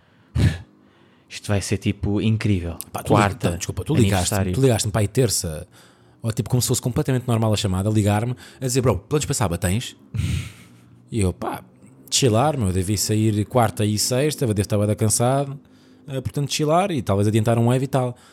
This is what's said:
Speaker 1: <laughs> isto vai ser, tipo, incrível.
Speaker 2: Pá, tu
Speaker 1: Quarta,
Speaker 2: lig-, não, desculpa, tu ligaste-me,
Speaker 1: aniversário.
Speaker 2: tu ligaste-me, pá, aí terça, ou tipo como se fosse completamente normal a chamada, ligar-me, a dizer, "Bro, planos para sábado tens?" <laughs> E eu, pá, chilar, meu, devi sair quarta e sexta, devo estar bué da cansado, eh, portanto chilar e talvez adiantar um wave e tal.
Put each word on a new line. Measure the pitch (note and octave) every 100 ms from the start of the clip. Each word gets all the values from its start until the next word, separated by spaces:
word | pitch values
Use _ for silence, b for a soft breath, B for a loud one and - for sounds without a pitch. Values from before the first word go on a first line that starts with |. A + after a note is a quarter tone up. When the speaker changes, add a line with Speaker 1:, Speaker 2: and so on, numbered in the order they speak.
| B B B
Speaker 1:
<laughs> | B - - - _ _ _ _ _ -
isto | - -
vai | G2+
ser, | - G2
tipo, | G#2 G2 G2+ G2+
incrível. | G#2+ A2 G#2+ F#2+ E2+ E2 -
Speaker 2:
Pá, | -
tu | -
Speaker 1:
Quarta, | G#2 G2+ F#2+ F#2
Speaker 2:
lig-, |
não, | E2+
desculpa, | - G2
tu | F2+
ligaste-me, | D3+ G2 F#2+
Speaker 1:
aniversário. | F2 G2+ F#2+
Speaker 2:
tu | F2+
ligaste-me, | C3+ A2 G#2+
pá, | A2
aí | G2+
terça, | - A#2+ - E2+ D#2 F2 B B B B B
ou | A2+
tipo | - G#2+
como | B2
se | -
fosse | B2
completamente | B2+ C3+ D3 B2+ B2
normal | A2+ A2
a | G#2
chamada, | G2 F#2 G#2
ligar-me, | G#2+ G2+ G#2 A#2 B2 B B
a |
dizer, | C3 C3
"Bro, | B2 F#2+
planos | - D3+ -
para |
sábado | C#3 G2 E2+
tens?" | A2 G#2 - - -
<laughs> | - - - - - - - - - -
E | A#2
eu, | F#2+
pá, | - - - - - - - -
chilar, | - C3+ G#2+ D3 C#3+
meu, | G2
devi | F#2 F2+ G#2
sair | - G#2+ A2 G#2 G2+
quarta | B2 A2 -
e | G#2+ G#2
sexta, | - B2 D3+ C#3+ B2
devo | G2+
estar | G2 G#2
bué | G#2
da |
cansado, | G#2 A2 - B2 C3+ C#3 C#3+ - B B B B
eh, | C3
portanto | B2 D3 C#3+
chilar | - D3+ E3 G3
e | D3+
talvez | F#2+ G2 G#2
adiantar | A2 G#2+ A#2
um | A#2
wave | B2+
e | C3+
tal. | C3+ B2 - B